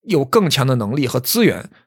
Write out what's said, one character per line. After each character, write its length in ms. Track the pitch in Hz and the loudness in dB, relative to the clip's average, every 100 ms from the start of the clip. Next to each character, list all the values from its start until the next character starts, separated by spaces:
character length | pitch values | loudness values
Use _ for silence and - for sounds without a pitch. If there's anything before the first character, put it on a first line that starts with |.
有 200 | - 160 | -2 -2
更 280 | 135 226 170 | 2 2 2
强 160 | 143 131 | 0 0
的 80 | |
能 200 | 123 104 | 0 -2
力 120 | 147 117 | -4 -2
和 120 | 127 | -4
资 280 | - 226 185 | -2 2 2
源 240 | 87 - _ | 0 -8 _